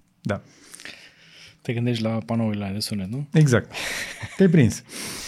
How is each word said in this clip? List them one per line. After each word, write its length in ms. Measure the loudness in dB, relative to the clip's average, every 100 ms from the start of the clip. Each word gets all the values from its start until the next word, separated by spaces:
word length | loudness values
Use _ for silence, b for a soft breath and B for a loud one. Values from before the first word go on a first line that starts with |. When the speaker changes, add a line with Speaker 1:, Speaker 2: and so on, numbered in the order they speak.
| _ _
Speaker 1:
Da. 200 | -6 -6 B B B B B B B B B B B B
Speaker 2:
Te 120 | -6
gândești 300 | -2 -2 0
la 60 | -2 -2 -2
panourile 360 | -2 -2 -2
alea 100 | -6 -6
de 40 |
sunet, 280 | -6 -6 -6
nu? 160 | -8 -2
Speaker 1:
Exact. 400 | 4 6 4 0 B B B B B B 2
Te-ai 120 | 6
prins. 340 | 6 6 2 -12 B B B